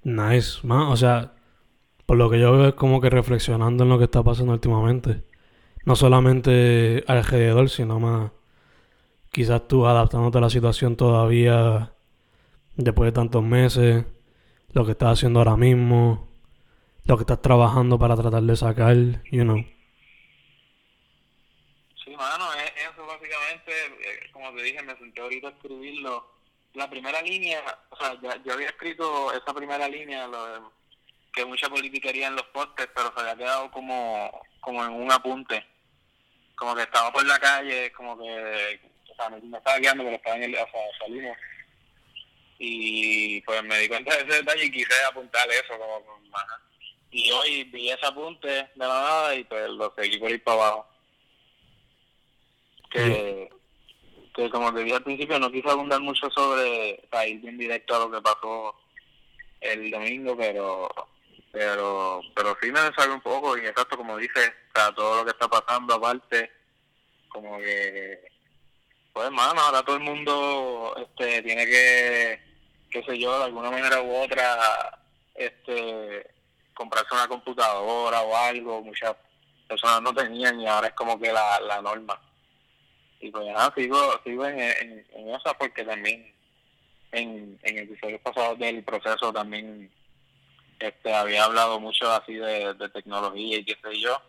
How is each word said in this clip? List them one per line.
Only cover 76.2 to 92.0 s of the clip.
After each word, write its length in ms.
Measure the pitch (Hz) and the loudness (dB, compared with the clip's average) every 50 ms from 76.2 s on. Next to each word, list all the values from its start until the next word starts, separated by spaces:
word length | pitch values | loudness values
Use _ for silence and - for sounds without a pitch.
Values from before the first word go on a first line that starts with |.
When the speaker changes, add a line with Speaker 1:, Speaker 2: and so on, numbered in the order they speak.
| - - _ _ _ _ _ _ _ _ _ | -16 -18 _ _ _ _ _ _ _ _ _
Speaker 2:
comprarse 400 | - 120 110 110 110 107 - - | -16 -12 -4 -4 -4 -4 -2 -2
una 140 | 123 123 117 | -2 -2 -2
computadora 920 | 123 123 _ 131 123 120 120 110 104 98 101 107 117 120 120 117 113 117 | -4 -10 _ -12 -4 0 0 0 0 -2 -2 -4 -4 -2 -2 -2 0 -2
o 160 | 113 110 110 117 | -2 0 0 0
algo, 440 | 120 123 120 120 117 117 113 110 110 | 0 0 -2 -4 -8 -10 -10 -10 -10
muchas 320 | 110 101 - 117 113 107 _ _ _ _ _ _ _ _ _ _ _ | -12 -14 -8 -6 -6 -6 _ _ _ _ _ _ _ _ _ _ _
personas 340 | 117 107 - 117 117 113 117 | -2 0 2 4 2 2 2
no 100 | 123 123 | 0 -2
tenían 460 | 120 135 117 117 120 127 123 120 117 | -2 -4 -4 -4 -2 -2 -2 -2 -2
y 60 | 113 110 | -2 0
ahora 200 | 107 107 110 113 | 0 0 0 -2
es 40 | - | -4
como 260 | - 117 117 117 107 | -6 -4 -4 -4 -4
que 140 | 113 113 113 | -2 -2 0
la, 260 | 110 110 107 101 101 | 0 2 2 0 0
la 200 | 101 104 104 101 | -2 -4 -6 -6
norma. 400 | 101 101 107 110 110 107 101 - _ _ _ _ _ _ _ _ _ _ _ _ _ _ _ _ _ _ _ _ | -4 -6 -8 -8 -8 -10 -12 -12 _ _ _ _ _ _ _ _ _ _ _ _ _ _ _ _ _ _ _ _
Y 120 | - 104 | -20 -16
pues, 160 | 104 107 104 104 104 | -14 -12 -12 -8 -2
ajá, 180 | 107 117 139 - | -2 -2 -2 0
sigo, 220 | - 127 123 131 143 143 110 110 110 _ | -4 -6 -2 0 0 0 0 -2 -4 _
sigo 220 | 123 120 123 135 | -10 -8 -8 -8
en, 140 | 143 143 135 | -8 -6 -6
en, 480 | 123 120 - - 110 117 113 110 107 _ | -4 -4 -2 -4 -4 -10 -14 -20 -20 _
en 180 | _ 110 110 110 117 | _ -20 -16 -14 -14
esa 160 | 131 - 165 139 - | -8 -6 -8 -6 -6
porque 260 | 139 127 _ - 113 | -8 -10 _ -12 -10
también 480 | 110 110 104 104 107 113 117 117 _ _ _ _ _ _ _ _ _ _ _ _ _ _ _ _ _ | -10 -10 -8 -6 -6 -6 -6 -10 _ _ _ _ _ _ _ _ _ _ _ _ _ _ _ _ _
en, 460 | - 117 117 117 113 107 104 101 98 _ _ | -10 -10 -10 -10 -12 -16 -18 -20 -20 _ _
en 140 | 107 107 107 | -10 -10 -10
episodios 420 | 104 101 107 107 - 107 107 107 | -14 -16 -18 -14 -12 -12 -12 -10
pasados 380 | _ 123 123 127 120 117 117 120 | _ -10 -6 -4 -4 -4 -4 -6
del 240 | 120 117 117 117 104 | -8 -8 -8 -8 -12
proceso 500 | - 113 104 - 110 110 104 123 113 107 | -10 -10 -8 -6 -6 -6 -4 -4 -6 -6
también, 580 | 107 104 104 107 107 107 110 107 107 101 95 _ _ _ _ _ _ _ _ _ _ _ _ _ _ _ _ _ _ | -6 -10 -8 -10 -14 -14 -14 -18 -20 -20 -20 _ _ _ _ _ _ _ _ _ _ _ _ _ _ _ _ _ _
este, 320 | 113 110 - _ _ 117 | -12 -12 -12 _ _ -2
había 340 | 110 107 104 104 104 104 107 | -2 0 0 0 0 2 2
hablado 340 | 110 113 113 117 113 113 110 | 2 4 2 2 2 0 -4
mucho 320 | 110 110 110 - | -8 -6 -6 -4